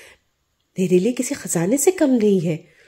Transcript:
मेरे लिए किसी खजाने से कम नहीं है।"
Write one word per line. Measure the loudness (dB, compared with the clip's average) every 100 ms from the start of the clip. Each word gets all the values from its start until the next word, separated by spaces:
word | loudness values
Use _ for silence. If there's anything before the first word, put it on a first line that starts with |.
| -20 _ _ _ _ _ _ -6
मेरे | 2 2
लिए | 2
किसी | -2 -6
खजाने | -8 -6 -4 0 0
से | 0
कम | 0 2
नहीं | 2 2 2
है।" | 0 -4 -8 _